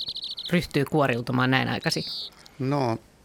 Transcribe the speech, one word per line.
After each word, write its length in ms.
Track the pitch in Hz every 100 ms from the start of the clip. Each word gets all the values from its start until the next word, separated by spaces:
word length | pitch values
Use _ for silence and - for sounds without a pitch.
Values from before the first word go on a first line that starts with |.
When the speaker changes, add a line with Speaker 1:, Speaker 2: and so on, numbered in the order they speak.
| - - - - -
Speaker 1:
ryhtyy 320 | 175 - 147
kuoriutumaan 680 | 135 156 135 120 120 127 127
näin 180 | 131 120
aikaisin? 360 | 117 - - - - - - - -
Speaker 2:
No, 400 | 151 143 123 113 - -